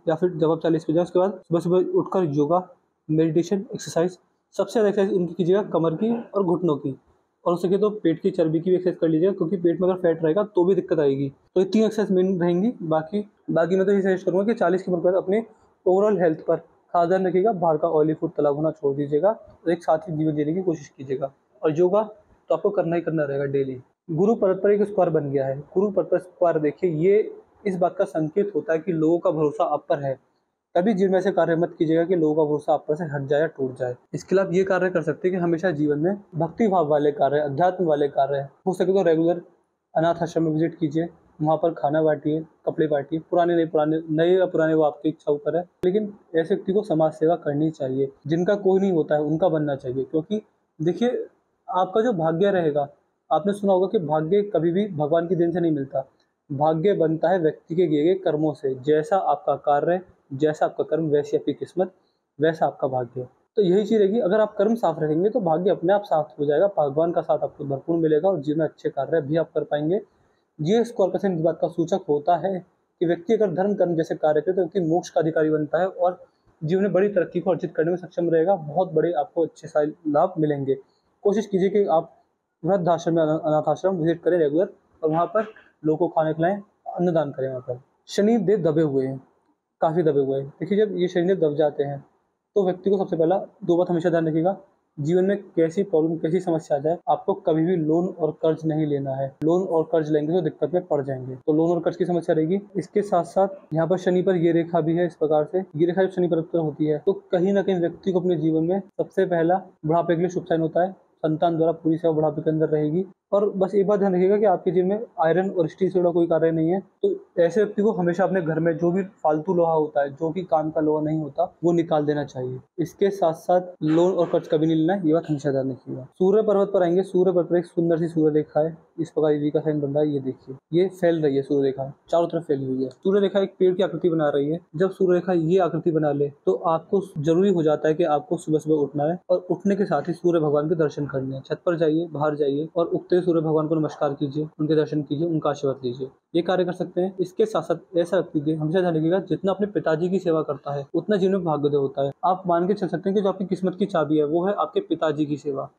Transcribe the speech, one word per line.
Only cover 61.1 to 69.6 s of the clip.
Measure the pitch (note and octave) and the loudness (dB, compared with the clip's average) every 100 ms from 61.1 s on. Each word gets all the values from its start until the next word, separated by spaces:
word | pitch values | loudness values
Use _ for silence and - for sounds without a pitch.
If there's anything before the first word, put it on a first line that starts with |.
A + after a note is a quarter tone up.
| C#3+ C#3+ D3+ | 0 0 -2
आपकी | - | -2
किस्मत, | C#3 C3+ F3 F#3+ _ _ _ _ - | -6 -8 -4 -4 _ _ _ _ -2
वैसा | D#3 D#3+ D3+ | -2 0 -2
आपका | - C#3 | -2 -4
भाग्य। | C3 A#2+ C3 B2 _ _ - | -4 -6 -10 -14 _ _ 0
तो | |
यही | F#3 G3 G3+ | 2 2 2
चीज़ | A3 | 2
रहेगी, | G3 A#3 | 2 2
अगर | F3+ G#3+ | 2 2
आप | G#3+ - | 0 0
कर्म | G3+ A#3 | 0 2
साफ | F3 D#3 | -2 -2
रखेंगे | D#3 D#3 G#3 | -2 0 0
तो | B3 | 0
भाग्य | F3 D#3+ F#3+ | 0 0 0
अपने | E3 E3 | 0 2
आप | G3+ | 0
साफ | G3+ D#3+ D3+ - | 0 -2 -2 -4
हो | D3 | 0
जाएगा, | D3 G3 | 2 2
भगवान | F#3+ C#3+ C#3+ E3+ | 0 -2 0 0
का | E3+ | 0
साथ | D#3+ D3 | -2 -2
आपको | C#3+ - C#3+ | -2 -8 -8
भरपूर | C3+ - E3+ | -8 -2 0
मिलेगा | D#3 D3+ F#3+ | 2 2 2
और | F3+ | -2
जीवन | C#3+ D3+ | -2 -2
में | D3+ | -2
अच्छे | - D3+ | -4 -8
कार्य | - C3+ D#3+ | -4 -2 -2
भी | C#3 E3 | 0 -2
आप | D#3+ | -2
कर | D#3+ | -4